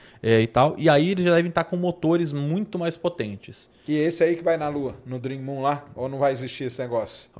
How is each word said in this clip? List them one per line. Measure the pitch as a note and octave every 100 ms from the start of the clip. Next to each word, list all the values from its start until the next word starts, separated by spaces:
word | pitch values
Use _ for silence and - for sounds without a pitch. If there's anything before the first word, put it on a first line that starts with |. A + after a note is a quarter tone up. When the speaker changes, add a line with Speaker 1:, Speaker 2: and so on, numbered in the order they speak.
| - -
Speaker 1:
é, | A2+ A2+
e | A2+
tal. | - D3 -
E | D#3+
aí | D3 E3+
eles | F#3
já | F3
devem | E3+ F3
estar | E3+
com | E3 F3+
motores | F3+ E3+ D#3+ E3+ E3
muito | C#3+ C#3+ F#3 G#3 F3+
mais | E3+
potentes. | D#3+ - C3 G#2+ G2 - - - _ -
Speaker 2:
E | D3+
esse | D#3+ E3
aí | E3 E3+
que |
vai | E3+ E3
na | D3
Lua, | D3 C3 - B2+
no | B2+
Dream | B2+ C3+
Moon | C3 C#3
lá, | C3+ D3 -
ou | - C3
não | C3+
vai | C#3
existir | B2+ B2+ -
esse | B2+ B2+
negócio? | B2 A#2 G#2 - -